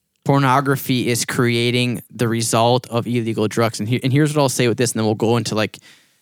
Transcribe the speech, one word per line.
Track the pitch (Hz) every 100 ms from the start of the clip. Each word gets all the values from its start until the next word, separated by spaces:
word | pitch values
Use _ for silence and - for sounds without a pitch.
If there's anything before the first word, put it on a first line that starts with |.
| _ _
pornography | - 139 135 131 139 139 - 127 113
is | 113
creating | - - 120 117 120 123 123 110 -
the | 110 120
result | 113 113 117 117 123 -
of | 117 110
illegal | 120 113 110 107
drugs. | 117 113 -
And | 110
he-, | 123
and | 131
here's | 139 151 151
what |
I'll | 135
say | - 123
with | 107
this, | 120
and | 110
then | 110
we'll | 107
go | 110 117
into, | 110 107
like, | 104 - - - _ _